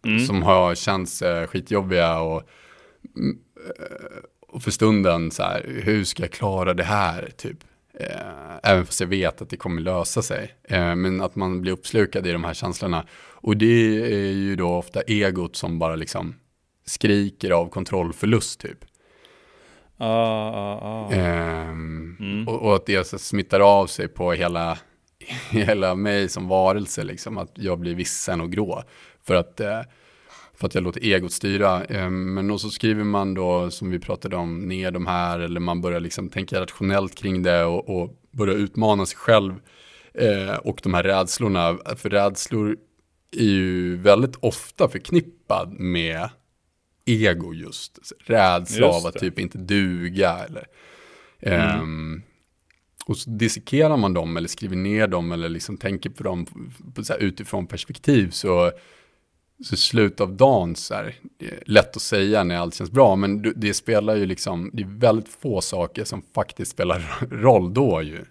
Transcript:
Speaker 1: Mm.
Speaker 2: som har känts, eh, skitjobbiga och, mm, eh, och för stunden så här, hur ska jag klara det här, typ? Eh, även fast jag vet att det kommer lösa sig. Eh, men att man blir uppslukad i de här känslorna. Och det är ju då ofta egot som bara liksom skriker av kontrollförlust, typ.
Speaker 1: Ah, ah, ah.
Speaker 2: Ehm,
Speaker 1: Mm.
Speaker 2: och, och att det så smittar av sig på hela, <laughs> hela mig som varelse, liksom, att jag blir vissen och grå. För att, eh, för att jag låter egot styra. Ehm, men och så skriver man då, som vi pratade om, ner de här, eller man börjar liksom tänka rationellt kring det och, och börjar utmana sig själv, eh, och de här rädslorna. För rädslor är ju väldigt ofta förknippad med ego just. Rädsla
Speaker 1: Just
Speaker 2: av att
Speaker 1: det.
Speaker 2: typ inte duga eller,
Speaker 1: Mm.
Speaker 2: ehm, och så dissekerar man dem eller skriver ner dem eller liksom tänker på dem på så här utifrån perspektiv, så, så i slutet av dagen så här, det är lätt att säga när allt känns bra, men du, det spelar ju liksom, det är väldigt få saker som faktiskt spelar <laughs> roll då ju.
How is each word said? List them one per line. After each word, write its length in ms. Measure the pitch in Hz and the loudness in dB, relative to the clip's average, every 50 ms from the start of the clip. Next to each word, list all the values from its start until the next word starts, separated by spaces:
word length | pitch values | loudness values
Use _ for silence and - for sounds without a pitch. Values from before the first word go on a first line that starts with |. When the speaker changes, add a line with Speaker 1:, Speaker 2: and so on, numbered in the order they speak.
| - | -2
Speaker 1:
Mm. 140 | 110 107 110 123 | 0 0 0 2
Speaker 2:
som 160 | 131 101 95 | 2 0 2
har 320 | 82 101 95 92 90 87 87 | 4 6 6 6 6 4 2
känts, 480 | - - - 98 95 92 - - - | 0 0 -2 0 0 -2 -4 -6 -2
eh, 240 | - 90 87 85 82 | 0 0 0 0 -4
skitjobbiga 720 | 82 - 98 - - 107 101 98 92 92 87 85 82 82 82 | -4 -6 -8 -6 -2 -2 -2 0 2 2 4 4 4 2 0
och, 220 | 82 80 80 80 - _ - - - - - _ _ _ _ _ _ - _ | -2 -2 -4 -6 -8 _ -20 -20 -20 -20 -20 _ _ _ _ _ _ -20 _
mm, 220 | - - 67 - - _ _ _ - - - - - | -4 -4 -4 -4 -4 _ _ _ -20 -14 -14 -14 -12
eh, 380 | - - - - - - - - - - _ _ - _ | -12 -16 -16 -16 -16 -16 -18 -18 -20 -20 _ _ -20 _
och 140 | - 117 | -14 -8
för 80 | - - | -4 -4
stunden 600 | 101 - 110 110 110 104 98 92 85 85 82 80 | -2 2 4 4 4 6 6 4 4 4 0 -4
så 120 | - - | -2 -2
här, 380 | 95 92 92 - - - 131 - 101 | -4 -2 -2 -4 -6 -8 -10 -4 -2
hur 200 | 104 107 107 98 | 0 0 0 0
ska 180 | - - - | -2 -4 -6
jag 80 | 87 85 | -6 -8
klara 420 | - - - 101 95 95 90 90 87 | -6 -4 -4 -2 0 0 0 0 0
det 100 | 87 87 | 0 0
här, 440 | 82 104 104 101 85 82 90 - - - | 0 0 0 0 0 -2 -4 -10 -12 -16
typ? 200 | - - - - - - _ _ _ _ _ _ - | -14 -14 -14 -14 -14 -20 _ _ _ _ _ _ -12
Eh, 560 | - - - - - 92 82 69 71 80 85 76 | -10 -10 -8 -10 -12 -12 -14 -16 -16 -16 -16 -2
även 240 | - 104 98 92 87 | 4 6 6 6 4
fast 140 | - - - | 0 -2 -4
jag 80 | 95 87 | -2 0
vet 340 | 98 95 90 82 - - | 0 0 0 0 -2 -4
att 80 | - - | -12 -12
det 60 | - | -12
kommer 240 | - - 95 87 82 | -8 -6 -4 -4 -2
lösa 400 | 80 90 92 90 85 - - 117 | -2 -2 -2 -2 -2 -2 -2 -2
sig. 320 | 110 - - 107 107 110 - _ _ | -2 -2 -4 -6 -6 -10 -14 _ _
Eh, 300 | - - 92 87 85 87 | -2 0 2 2 2 0
men 260 | 87 90 92 92 90 | 0 0 0 0 0
att 160 | 95 92 - | -2 -4 -4
man 240 | 98 95 92 92 90 | -2 -2 -2 -2 -2
blir 100 | 92 92 | -2 -2
uppslukad 540 | 92 90 - - - 113 101 92 - 98 92 | -4 -4 -6 -2 2 2 2 2 0 -4 -2
i 60 | 90 | -2
de 120 | 85 87 82 | -2 -2 -4
här 100 | 85 80 | -6 -6
känslorna. 520 | - - 92 90 - - 95 87 82 80 - - | -6 -6 -6 -6 -4 -4 -2 -2 -4 -4 -8 -18
Och 400 | - - - - - - 110 107 | -20 -20 -20 -20 -8 -2 0 2
det 460 | 104 107 113 117 117 113 110 107 107 117 120 | 4 4 6 6 6 6 4 2 0 0 -2
är 200 | 107 101 98 98 | -2 0 0 0
ju 240 | 98 98 98 98 98 | 0 0 0 -2 -2
då 120 | 90 90 87 | 0 0 0
ofta 320 | 87 87 87 - - 98 | 0 -2 -4 -4 -6 -6
egot 560 | - - 110 104 101 98 92 90 90 85 - | -2 0 0 2 2 2 0 -2 -6 -6 -6
som 220 | - - 87 85 82 | -8 -6 -6 -4 -2
bara 180 | 82 80 82 | -2 -2 -2
liksom 380 | 80 80 76 - 95 90 82 - _ _ _ _ _ _ _ _ _ _ | -4 -8 -8 -8 -8 -8 -8 -10 _ _ _ _ _ _ _ _ _ _
skriker 640 | - - - - 107 101 104 101 101 - _ - 92 | -12 -6 0 2 4 4 4 2 0 -4 _ -2 2
av 180 | 90 85 85 85 | 2 2 2 0
kontrollförlust, 920 | - 92 92 - - 92 85 85 82 - - 104 117 110 - - - _ | -4 -8 -6 -2 -2 -2 -2 -2 -4 -2 2 2 2 2 2 -2 -10 _
typ. 180 | - - - _ - _ _ _ _ _ _ _ _ - _ _ _ _ _ _ _ - - _ _ _ _ _ | -12 -14 -14 _ -20 _ _ _ _ _ _ _ _ -20 _ _ _ _ _ _ _ -20 -20 _ _ _ _ _
Speaker 1:
Ah, 80 | 117 113 110 113 113 113 110 110 107 110 | -4 0 2 2 2 2 0 -2 -4 -6
ah, 280 | 113 107 101 101 101 107 | -6 -6 -6 -6 -8 -8
ah. 300 | - 107 110 113 107 101 | -10 -10 -10 -8 -6 -2
Speaker 2:
Ehm, 1040 | 98 95 90 87 85 85 85 82 82 80 80 80 80 80 80 80 80 80 80 82 87 92 | 0 0 0 0 0 0 -2 -4 -4 -6 -6 -8 -8 -8 -8 -8 -8 -8 -10 -12 -12 -12
Speaker 1:
Mm. 280 | 104 98 101 104 113 117 | -8 -6 -6 -4 -4 -4
Speaker 2:
och, 140 | 113 - | -6 -2
och 140 | 113 107 104 | 2 4 4
att 100 | 98 - | 4 4
det 180 | - 101 95 90 | 2 0 0 0
så 120 | - - 95 | -2 -6 -10
smittar 420 | - - - 101 92 - - 98 | -8 -4 -4 -4 -2 2 4 8
av 260 | 101 101 101 101 98 | 8 10 8 8 4
sig 220 | - - - 101 85 | 2 -2 -6 -6 -6
på 240 | - - 90 87 | -4 -4 -2 -2
hela, 460 | 87 87 90 87 87 85 82 82 82 - - _ _ _ _ _ _ _ | 0 0 0 -2 0 -2 -2 -4 -4 -6 -10 _ _ _ _ _ _ _
<laughs> 320 | - - - 127 - - | -16 -12 -12 -12 -8 -2
hela 440 | - 113 104 95 107 101 95 92 92 | 0 0 2 2 2 2 2 0 0
mig 340 | 95 101 107 101 101 98 90 | 0 0 0 0 0 0 -2
som 200 | - 92 95 90 | -4 -6 -4 0
varelse, 560 | 92 95 92 95 95 104 104 95 - - 104 | 2 4 4 4 2 0 -2 -6 -8 -8 -8
liksom, 340 | 95 95 87 - 110 110 101 | -8 -10 -12 -12 -10 -10 -10
att 140 | 90 82 _ | -10 -12 _
jag 240 | - 104 95 90 85 | -8 -4 -4 -4 -4
blir 160 | 87 87 87 | -4 -6 -4
vissen 460 | 87 90 - - - - - 92 85 | -4 -4 -6 -4 -6 -4 -4 -4 -4
och 120 | 82 85 | -4 -4
grå. 300 | 87 101 107 92 82 - - _ - - - - _ _ _ | -2 -4 -2 -2 -4 -8 -10 _ -20 -20 -20 -20 _ _ _
För 80 | - 95 | 2 2
att, 260 | 90 87 - _ - | 2 2 0 _ -6
eh, 200 | 107 101 104 113 123 - _ _ _ _ _ _ _ _ - - - - _ | -4 -4 -4 -6 -8 -14 _ _ _ _ _ _ _ _ -20 -20 -20 -20 _
för 120 | - - | -2 -2
att 80 | 90 - | 0 0
jag 100 | - 90 | 0 -2
låter 200 | 90 85 - - | -2 -4 -2 2
egot 280 | 107 98 92 90 90 | 2 2 2 2 -2
styra. 520 | - - - 101 98 98 101 98 92 90 87 | -6 -4 -2 -2 0 4 4 4 4 2 -2
Ehm, 500 | - - 101 92 92 92 92 92 92 95 | -4 -4 -4 -2 -2 -2 -2 -4 -4 -4
men 160 | 98 95 101 | -2 -2 -2
och 100 | 104 95 | -2 -2
så 100 | 101 107 | -4 -8
skriver 340 | - - - 110 110 107 107 | -8 -2 0 0 2 2 0
man 300 | 104 101 101 98 98 95 | 0 0 0 0 -2 -2
då, 360 | 95 92 90 90 87 87 90 | -2 0 0 0 0 0 -2
som 200 | 90 - - 92 | -6 -6 -6 -4
vi 80 | 90 85 | -4 -6
pratade 380 | - - 92 - - 92 92 | -4 -6 -8 -8 -6 -8 -6
om, 240 | 90 87 85 82 85 98 90 | -4 -4 -4 -6 -6 -6 -6
ner 220 | 92 95 92 92 | -6 -4 -4 -4
de 160 | 90 90 87 | -4 -4 -2
här, 320 | 82 90 87 87 87 87 87 | -2 -2 0 0 -2 -2 -4
eller 220 | 85 85 87 87 | -4 -4 -4 -4
man 200 | 87 87 87 87 | -2 -2 -2 -2
börjar 200 | 87 90 87 85 | -2 -2 -4 -4
liksom 280 | 85 85 - - 95 90 | -4 -6 -8 -8 -10 -8
tänka 320 | - 92 95 - - 95 | -8 -8 -8 -4 -4 -4
rationellt 540 | 92 - - - 101 95 98 98 98 92 - | -4 -6 -8 -4 -2 0 2 2 0 -2 -8
kring 280 | - - 101 95 92 | -6 -4 -4 -2 0
det 220 | 90 90 87 87 85 | 2 4 4 4 4
och, 240 | 85 85 92 - - 98 90 | 2 0 -2 -4 -4 -4 -4
och 140 | 87 - - _ _ _ | -4 -6 -10 _ _ _
börjar 240 | - 123 107 98 95 | -4 0 2 2 2
utmana 520 | 104 101 98 - 113 110 107 104 98 95 | 2 0 -2 0 2 4 4 4 4 2
sig 100 | 90 - - | -2 -4 -4
själv, 360 | - - 113 107 101 95 92 - _ _ _ _ - - - - - - _ | 4 6 6 6 6 2 -6 -8 _ _ _ _ -20 -20 -20 -20 -20 -16 _
eh, 400 | - 123 110 101 98 95 95 104 | 0 2 2 2 2 -2 -4 -6
och 240 | 107 - 110 - - | -4 -4 -4 -6 -4
de 120 | - 98 90 | -2 2 2
här 80 | 87 | 2
rädslorna. 760 | 87 95 98 95 92 87 - - 123 107 95 90 85 85 85 92 - - 127 | 4 4 4 2 2 0 -2 -2 0 0 2 2 2 2 0 0 -6 -10 -12
För 140 | - - 107 | -8 -6 0
rädslor 680 | 98 101 101 101 95 - - - - 110 104 104 104 - _ _ _ _ _ _ _ _ _ _ - | 2 4 4 2 0 -2 -8 -4 -2 0 0 0 -2 -4 _ _ _ _ _ _ _ _ _ _ -2
är 80 | - 117 | 2 2
ju 520 | 107 98 95 95 92 92 90 90 90 90 | 4 4 4 2 0 0 0 -2 -2 -4
väldigt 400 | 87 90 101 101 104 127 131 127 - | 4 6 8 8 8 6 0 -2 -2
ofta 480 | - 113 - - - - - - 175 - | -2 -2 -2 -2 -10 -12 0 0 0 0
förknippad 920 | - - - - 175 170 160 170 - _ _ _ 101 95 90 - 98 - | 0 -6 -6 2 2 2 2 0 -14 _ _ _ -2 -2 -2 -6 -8 -6
med 480 | 90 90 87 85 82 82 80 80 85 - - _ _ _ _ _ _ _ _ _ _ _ _ _ _ | -4 -2 0 0 -2 -2 -4 -6 -8 -8 -10 _ _ _ _ _ _ _ _ _ _ _ _ _ _
ego 480 | - 120 110 107 101 87 85 85 85 82 | 0 2 4 4 4 2 2 -4 -10 -10
just. 440 | 82 82 - - - - - _ - _ - - _ _ | -12 -12 -12 -12 -14 -14 -14 _ -20 _ -20 -20 _ _
Rädsla 640 | - 117 110 98 92 87 87 87 87 110 107 127 | 2 6 6 6 6 6 2 0 -2 0 4 4
Speaker 1:
Just 120 | 139 87 85 | 4 4 4
Speaker 2:
av 60 | 85 | 0
att 80 | 85 82 | -2 -4
Speaker 1:
det. 60 | - | -2
Speaker 2:
typ 180 | 92 92 - - | -4 -4 -2 -4
inte 200 | 95 87 - 92 | -6 -6 -8 -10
duga 800 | 92 90 101 101 98 92 90 87 87 87 90 95 95 87 85 90 104 - | -4 2 2 4 4 2 0 -2 -4 -4 0 2 2 2 2 -2 -8 -10
eller, 180 | - - - _ _ _ - - - - - - - - - _ _ _ | -12 -14 -16 _ _ _ -20 -20 -20 -20 -20 -20 -20 -20 -20 _ _ _
Speaker 1:
Mm. 200 | - 101 92 87 82 82 80 80 | -2 0 2 2 2 2 0 -2
Speaker 2:
ehm, 420 | 80 80 80 80 78 78 78 78 101 _ _ _ _ _ _ _ _ _ _ _ _ _ _ - - | -4 -4 -6 -6 -6 -8 -8 -10 -12 _ _ _ _ _ _ _ _ _ _ _ _ _ _ -16 -8
och 100 | - 107 | -8 -6
så 140 | - - 123 | -6 -6 -8
dissekerar 680 | 113 104 113 110 - - - - - 143 151 156 151 | -2 0 0 0 0 -4 -6 -2 2 4 4 4 4
man 180 | 131 104 98 90 | 4 2 2 2
dem 220 | 87 82 82 82 | 0 -2 -2 -4
eller 120 | 85 85 85 | -4 -4 -6
skriver 280 | - - - 98 92 | -8 -8 -6 -6 -4
ner 300 | 92 92 98 104 107 110 | -2 -2 0 2 2 2
dem 260 | 101 90 87 85 85 | 2 0 -2 -2 -2
eller 160 | 85 85 82 82 | -4 -4 -4 -4
liksom 280 | 82 82 - - 104 | -6 -6 -8 -8 -10
tänker 340 | - - 95 98 92 - 87 | -6 -4 -4 -4 -4 -6 -10
på 120 | - - | -10 -6
dem 240 | 101 98 92 87 85 - - - - - 127 - - - - | -6 -4 -4 -4 -6 -8 -12 -16 -16 -16 -18 -20 -20 -16 -14
på 100 | - 107 | -12 -6
så 80 | - | -6
här 80 | - - | -4 -2
utifrån 460 | 107 98 90 - 104 - - 98 90 | -2 -2 -2 -4 -10 -8 -6 -6 -6
perspektiv, 640 | - - 87 - - - - - - 143 123 98 87 | -6 -8 -12 -10 -12 -14 -4 2 4 4 4 4 2
så, 420 | - - - 98 90 87 87 87 175 - - _ - _ _ _ _ _ _ _ _ _ _ _ _ _ 262 | -2 -4 0 2 4 4 4 2 2 -2 -20 _ -20 _ _ _ _ _ _ _ _ _ _ _ _ _ -8
så 100 | - - | -6 -2
i 40 | - | 0
slutet 420 | - - - 117 107 101 - - | 0 2 4 4 4 4 2 -2
av 120 | 101 92 95 | -4 -4 4
dagen 400 | 98 127 135 131 107 90 85 82 | 6 6 6 6 4 2 0 -4
så 180 | - - - - | -6 -6 -8 -6
här, 200 | 101 107 107 113 - _ - _ _ | -6 -6 -8 -12 -14 _ -20 _ _
det 80 | - | -12
är 160 | 110 - - - | -12 -12 -12 -6
lätt 300 | - 104 107 - - - | 6 6 6 6 6 -2
att 60 | - | -8
säga 420 | - - - 101 98 101 107 107 95 | -4 0 2 2 4 4 4 4 4
när 120 | 87 87 87 | 2 0 -2
allt 160 | 87 85 - | -2 -4 -6
känns 160 | - 98 87 | -8 -8 -2
bra, 260 | 104 131 135 110 95 | 6 8 8 8 8
men 260 | 95 101 98 101 107 | 4 2 0 0 0
du, 100 | 104 110 107 | -2 -4 -2
det 180 | 120 110 104 95 | 0 -2 -2 -2
spelar 400 | - - - 113 104 104 107 110 | -2 -2 0 0 2 2 2 0
ju 100 | 107 101 | 0 0
liksom, 440 | 92 92 - - - 92 87 87 101 | -2 -2 -4 -4 -6 -4 -6 -6 -6
det 100 | - 117 | -6 -8
är 160 | 101 92 101 107 | -8 -8 -4 2
väldigt 300 | 123 117 110 110 110 - | 4 4 4 4 0 -8
få 320 | - - - 143 110 92 | -18 -10 -6 -4 -2 -2
saker 440 | - - - 92 87 87 - - 104 | -4 -4 -4 -4 -4 -4 -4 -8 -8
som 180 | - - 101 - _ _ | -8 -8 -10 -12 _ _
faktiskt 360 | 113 104 - - - 101 - | -4 -4 -4 -6 -10 -10 -10
spelar 320 | - - 90 90 82 87 82 76 - - | -4 -4 0 0 0 -2 -2 -8 -6 -8
<laughs> 100 | 123 120 | -8 -8
roll 440 | 120 110 104 131 123 101 90 87 95 | -6 4 6 6 6 6 4 2 0
då 280 | 123 143 123 90 80 | 2 2 2 2 0
ju. 220 | 80 73 76 - - _ | -2 -6 -8 -12 -16 _